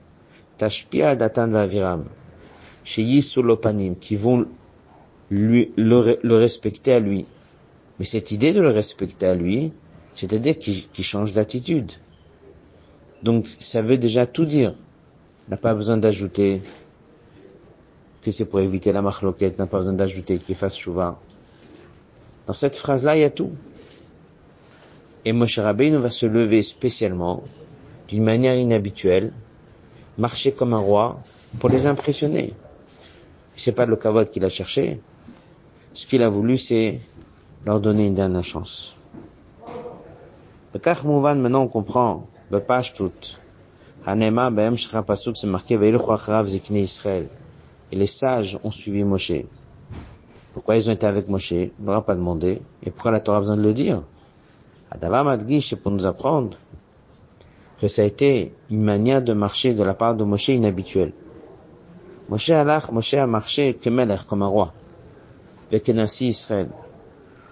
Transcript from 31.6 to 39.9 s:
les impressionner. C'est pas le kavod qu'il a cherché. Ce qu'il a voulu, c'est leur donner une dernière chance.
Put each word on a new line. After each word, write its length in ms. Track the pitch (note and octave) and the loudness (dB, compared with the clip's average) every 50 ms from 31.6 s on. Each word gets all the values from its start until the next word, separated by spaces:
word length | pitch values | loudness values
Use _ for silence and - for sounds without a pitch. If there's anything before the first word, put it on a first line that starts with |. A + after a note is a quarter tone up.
| - B2 | 2 2
les 180 | B2+ C3 C3+ | 2 4 2
impressionner. 680 | D3 C#3 - - D3 C#3 - D3+ D3 D3+ - - G#2+ G2 - - - - - - - - - - - - - - - - - _ _ _ | 2 0 0 -2 -4 -2 -2 -2 -2 0 -2 -4 -4 -10 -14 -20 -20 -20 -20 -20 -20 -20 -20 -20 -20 -20 -20 -20 -20 -20 -20 _ _ _
C'est 160 | - - B2 | -6 -4 -2
pas 140 | - B2 A#2+ | 0 0 2
le 100 | A2+ A2 | 2 0
kavod 340 | - - G#2+ G#2+ A2+ G#2+ - | 0 0 2 2 2 2 2
qu'il 140 | - G2+ F#2 | 0 -2 -2
a 40 | F#2 | -2
cherché. 520 | - - F#2 - - C3+ - - - A2 - _ - - - - - - - - - - _ - _ - - - | -2 -6 -10 -4 -2 -2 -2 -2 -4 -8 -12 _ -20 -20 -20 -20 -20 -20 -20 -20 -20 -20 _ -20 _ -20 -20 -20
Ce 140 | - - - | -20 -20 -4
qu'il 160 | - C3 B2 | 0 2 4
a 60 | A#2 A2 | 4 2
voulu, 280 | G2+ G2+ G#2+ A#2+ C3 | 2 0 0 0 0
c'est 440 | B2+ - - A#2+ A2+ A2+ G#2+ B2+ B2 - - - - - - - - _ - - - - | 0 0 0 0 2 2 0 -2 -6 -12 -18 -20 -20 -20 -20 -20 -20 _ -20 -20 -10 -2
leur 160 | G#2 G#2 G#2 | 0 0 2
donner 260 | G2+ G#2+ G#2 G#2+ G#2 | 2 2 2 4 2
une 80 | G2+ F#2+ | 2 2
dernière 300 | G2 F#2+ F#2 F2+ F2+ F2 | 2 0 0 0 -2 -4
chance. 500 | - - D#2+ F2+ - - - - - - - - - - - - - - - - - - - - - - A#4 - - | -6 -8 -10 -10 -10 -14 -16 -16 -18 -20 -20 -20 -20 -20 -20 -20 -20 -20 -20 -20 -20 -20 -20 -20 -16 -16 -14 -14 -14